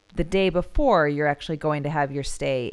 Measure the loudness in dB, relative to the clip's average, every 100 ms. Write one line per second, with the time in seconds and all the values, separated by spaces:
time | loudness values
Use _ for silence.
0 | _ -4 0 2 2 0 -2 2 4 4
1 | 4 2 0 -2 -4 -4 -2 -2 -2 -2
2 | -2 -2 -6 -4 -2 -2 -4